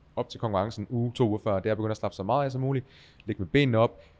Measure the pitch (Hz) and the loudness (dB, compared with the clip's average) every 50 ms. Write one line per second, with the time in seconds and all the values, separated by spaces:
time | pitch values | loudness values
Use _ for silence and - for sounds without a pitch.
0 | _ _ - - 120 - - - - 113 101 95 98 113 107 - 104 - 127 120 | _ _ -8 -8 -6 -6 -6 -6 -4 -2 0 0 0 -2 -4 -8 -8 -4 -2 -2
1 | 117 120 117 - 127 110 104 107 - 113 101 95 90 110 110 104 110 110 107 - | -2 -2 0 2 2 2 2 0 -2 0 -2 0 0 0 -2 0 -2 -4 -4 -4
2 | - 104 - - 95 98 120 143 143 135 123 127 131 131 139 131 131 - - - | -6 -8 -6 -6 -4 -2 0 0 0 -2 -2 -2 -2 0 -2 -2 -4 -6 -16 -20
3 | - - - - - - 110 - 98 82 - 139 143 135 117 110 113 120 - - | -20 -20 -20 -16 -8 -8 -6 -6 -4 0 4 4 4 6 6 4 4 4 2 -4
4 | - - _ _ | -20 -20 _ _